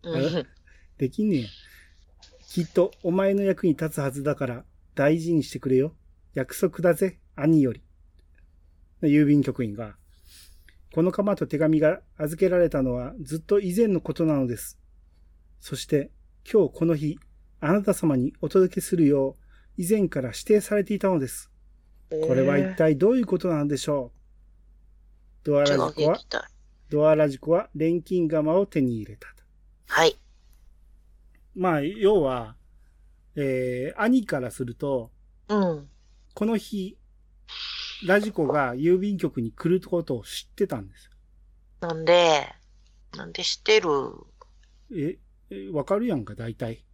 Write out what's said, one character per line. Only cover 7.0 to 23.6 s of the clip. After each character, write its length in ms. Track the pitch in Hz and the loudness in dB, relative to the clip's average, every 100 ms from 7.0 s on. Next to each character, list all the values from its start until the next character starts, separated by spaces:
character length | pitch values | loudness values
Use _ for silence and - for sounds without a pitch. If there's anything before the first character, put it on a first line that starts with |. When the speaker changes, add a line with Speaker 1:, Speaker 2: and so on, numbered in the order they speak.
| 190 - _ | -2 -4 _
Speaker 2:
兄 280 | - 147 160 | -2 4 4
よ 100 | 131 | 4
り。 100 | 110 _ _ - _ _ _ - _ _ _ _ _ | -2 _ _ -20 _ _ _ -20 _ _ _ _ _
郵 240 | 156 147 147 | 4 4 6
便 160 | 147 | 4
局 220 | 131 120 | 2 -4
員 100 | 117 | -6
が、 220 | 101 110 - _ - - - - - - _ - | -6 -12 -16 _ -20 -20 -20 -20 -20 -20 _ -6
こ 80 | - | 0
の 80 | 175 | 0
鎌 240 | 190 202 196 | 2 -2 -2
と 100 | 139 | -2
手 120 | 147 | 0
紙 220 | 156 156 | 2 4
が 200 | 151 185 _ - | 2 0 _ -8
預 220 | 151 160 | -6 0
け 100 | 185 | 2
ら 100 | 180 | 4
れ 120 | 165 | 2
た 120 | 147 | 2
の 120 | 131 | -2
は 200 | 123 123 254 | -2 -8 -12
ず 180 | 139 160 | -8 -10
っ 20 | |
と 180 | - 202 | 0 0
以 160 | 190 | 2
前 140 | 180 226 | 2 2
の 120 | 175 | 2
こ 140 | - | -2
と 100 | 143 | -2
な 120 | 160 147 | 0 2
の 100 | 131 | 0
で 100 | 113 | -4
す。 220 | - - _ - _ _ _ _ _ - | -10 -18 _ -20 _ _ _ _ _ -20
そ 160 | - | -12
し 120 | 143 - | -12 -2
て、 240 | 147 139 - _ _ - | -2 -2 -16 _ _ 0
今 180 | 220 160 | 2 2
日 60 | |
こ 100 | - | 0
の 100 | 165 | 0
日、 240 | 156 147 - - - _ _ | 0 -2 -6 -16 -20 _ _
あ 120 | 151 | 0
な 100 | 202 | 2
た 120 | 202 | 2
様 220 | 175 165 131 | 0 2 0
に 180 | 127 - | -2 -4
お 80 | 156 | 0
届 280 | 190 185 185 | 2 2 0
け 40 | |
す 160 | - 180 | -4 2
る 100 | 147 | 4
よ 300 | 139 135 - | 4 0 -6
う、 420 | - - _ - | -20 -20 _ -8
以 40 | 175 | 0
前 200 | 214 180 | 0 0
か 120 | 147 | -2
ら 80 | 127 | -6
指 120 | - | -8
定 200 | - 208 | 2 2
さ 160 | - 208 | 2 -2
れ 80 | |
て 100 | 202 | -2
い 40 | 202 | 0
た 100 | 196 | 0
の 100 | 175 | 0
で 100 | 131 | -2
す。 220 | - - _ - _ _ - _ | -8 -16 _ -20 _ _ -20 _
Speaker 1:
え 60 | 156 | -4
ー。 100 | 123 | 0
Speaker 2:
こ 80 | |
れ 80 | 127 | 2
は 160 | 135 143 | 4 2
一 180 | 143 - | 0 2
体 200 | 160 143 | 2 4
ど 140 | 190 | 2
う 80 | 254 | 2
い 40 | |
う 40 | 226 | 0
こ 120 | 180 | -2
と 100 | 185 | 0
な 80 | |
の 100 | 156 | -2